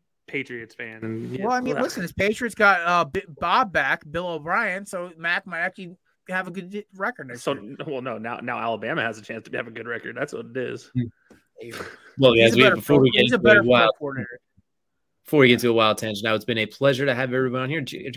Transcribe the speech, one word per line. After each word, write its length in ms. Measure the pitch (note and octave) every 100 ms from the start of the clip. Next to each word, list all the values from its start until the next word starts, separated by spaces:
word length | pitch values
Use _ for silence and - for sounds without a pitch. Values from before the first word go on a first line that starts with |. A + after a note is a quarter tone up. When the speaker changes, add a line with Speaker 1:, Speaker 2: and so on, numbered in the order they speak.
| _ _ _
Speaker 1:
Patriots 480 | C#3+ B2+ B2 A2+
fan. 280 | - A#2+ A2
And 280 | A2 A2+ -
yeah, 140 | - G#3
Speaker 2:
Well, 80 |
I 60 | B3+
mean, 160 | B3+ -
Speaker 1:
whatever. 80 |
Speaker 2:
listen, 180 | B3+ -
his 100 | F3
Patriots 440 | - G3 A3 A#3+ -
got, 260 | G#3 F#3
uh, 240 | E3+ F3 D#3
B-, 160 | F3 - C#3+
Bob 320 | F3 G#3 B3
back, 300 | D#3 C#3 D#3+ D3+
Bill 180 | D#3+ F3+
O'Brien, 560 | D#3+ D3+ G3 A3 F#3 G3+
so 240 | F#3 F3+ D#3+
Mac 300 | E3+ F3+ G3
might 140 | E3
actually 360 | F3+ F#3 F3+ F#3 _ _ -
have 200 | F#3 F#3
a 40 |
good 200 | F3 F3+
di-, 140 | G3+ G#3 F#3
record 320 | G3+ B3 C3+
next 160 | A#2+
Speaker 1:
So, 100 | -
Speaker 2:
year. 220 | C#3 G#2 C#3 D3
Speaker 1:
well, 160 | C3
no, 160 | B2+ A2
now, 200 | A2+ A#2
now 200 | A#2+ A#2
Alabama 460 | A2+ A2 A2+ D#3+
has 160 | A2+ A2
a 20 |
chance 260 | G#2 A2+ -
to 80 | A#2+
have 120 | A#2+
a 40 |
good 140 | A2+ A2+
record. 320 | A#2 - A#2+
That's 160 | C#3+
what 140 | B2 A#2
it 100 | A#2+
is. 320 | A#2+ A#2+ - -
Speaker 3:
Hmm. 80 | A#2 - _ _ _ _ A#2 A2+ - - - -
Well, 160 | C3
Speaker 2:
He's 120 | A2+ A2+
Speaker 3:
guys, 80 |
Speaker 2:
a 20 | A2+
Speaker 3:
we, 80 |
Speaker 2:
better 120 | C3 F3
Speaker 3:
before 220 | - C#3+
we 120 | C3
Speaker 2:
pro-, 20 |
Speaker 3:
get 80 | A#2+
Speaker 2:
he's 100 | B2
a 40 | A3+
Speaker 3:
into 120 | G#2+
a 0 |
Speaker 2:
better 140 | G3+
pro 80 | A#2
Speaker 3:
wild, 220 | B2 A2+ -
Speaker 2:
coordinator. 400 | C#3+ C3+ A2 B2 _ _ _ _ _ _ _ _
Speaker 3:
before 160 | - D3+
we 60 | C3
get 120 | A#2+
to 100 | A#2+
a 40 |
wild 260 | A2+ A2 G#2+
tangent, 240 | A2 G2+
now 100 | A2+
it's 100 | A2
been 140 | - A2+
a 80 | G#2+
pleasure 400 | - C#3 B2+ C#3+
to 80 |
have 180 | A#2+ C3
everyone 300 | B2+ C3 B2+
on 80 | C3
here. 120 | D#3+
J-, 280 | B2+ D3 C3+